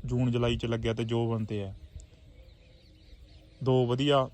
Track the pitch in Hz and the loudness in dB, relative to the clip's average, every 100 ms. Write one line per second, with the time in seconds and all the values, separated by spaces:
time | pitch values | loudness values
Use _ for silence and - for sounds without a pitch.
0 | 123 123 123 120 120 117 117 117 117 110 | -2 0 2 2 2 0 -2 -2 -2 -2
1 | 117 117 117 113 107 104 98 98 - - | -2 0 0 -2 -4 -6 -6 -10 -16 -18
2 | - - - - - - - - - - | -18 -20 -20 -20 -20 -20 -20 -20 -20 -20
3 | - - - - - - 123 131 120 123 | -20 -20 -20 -20 -20 -4 2 2 4 2
4 | 143 139 131 | 4 4 2